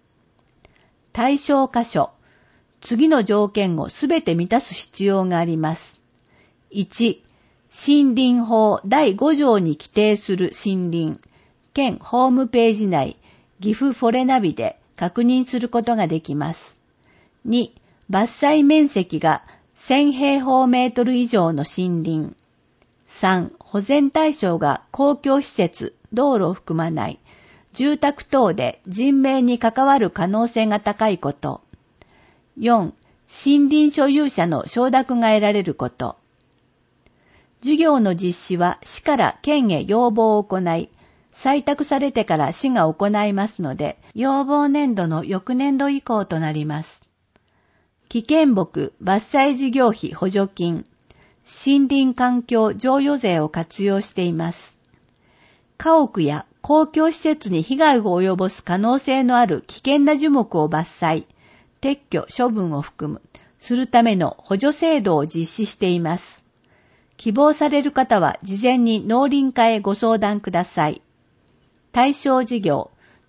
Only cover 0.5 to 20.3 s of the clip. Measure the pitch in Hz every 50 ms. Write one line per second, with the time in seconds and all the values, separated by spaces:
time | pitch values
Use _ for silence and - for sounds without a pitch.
0.5 | _ _ _ _ _ _ _ _ _ _ _ _ - 226 226 269 285 277 - -
1.5 | 285 269 269 262 - 240 233 - - 156 - - - _ _ _ _ _ _ _
2.5 | _ _ _ _ _ _ - - 240 226 302 311 320 254 202 190 202 208 208 196
3.5 | 202 208 202 185 170 156 151 143 - - 294 269 339 311 320 - 165 165 175 185
4.5 | 226 247 - - 175 - - - - - 190 196 196 196 185 185 180 165 170 170
5.5 | 165 160 156 156 165 - - - - _ _ _ _ _ _ _ _ _ _ _
6.5 | _ _ _ _ - 202 185 - - - 233 220 - - _ _ _ _ _ _
7.5 | _ _ _ _ - - - 285 285 294 285 269 233 226 262 247 247 240 233 220
8.5 | 226 220 220 214 190 - - 196 247 302 302 226 190 202 262 302 320 285 294 262
9.5 | 220 202 175 160 151 - - - - 208 214 214 214 208 - - 190 180 180 -
10.5 | - - - 202 190 185 180 170 165 170 160 156 - - _ _ _ _ _ _
11.5 | _ _ _ _ - 285 277 240 - - - - - 247 254 262 247 262 262 233
12.5 | - 240 233 226 220 208 214 196 175 147 135 139 - _ _ _ _ _ _ _
13.5 | _ - 185 214 214 - 269 277 240 - 247 226 226 254 262 254 262 254 202 160
14.5 | 120 - 113 - - _ _ _ _ - 165 180 - 240 233 240 254 254 247 -
15.5 | - 240 240 240 - 233 233 240 240 220 185 160 165 160 - - 139 147 147 160
16.5 | 165 - - - - _ _ _ _ _ _ _ _ _ _ _ _ _ - -
17.5 | 233 247 226 - _ _ _ _ _ _ _ - 190 190 220 233 - - 294 285
18.5 | 302 311 285 277 311 311 294 285 - 202 180 - 165 151 - 160 147 - - -
19.5 | - _ _ _ _ _ - - 262 277 294 285 262 254 285 277